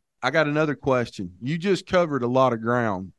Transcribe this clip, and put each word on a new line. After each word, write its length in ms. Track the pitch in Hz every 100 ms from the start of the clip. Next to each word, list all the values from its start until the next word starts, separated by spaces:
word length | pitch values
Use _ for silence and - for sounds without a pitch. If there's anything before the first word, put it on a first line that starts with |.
| _ _
I 80 | 127
got 180 | 160 147
another 280 | 147 156 135
question. 560 | 139 127 117 - 90 90
You 160 | 123 165
just 300 | 196 180 -
covered 340 | 185 170 139
a 60 | 120
lot 260 | 131 127
of 80 | 117
ground, 520 | 113 123 113 92 95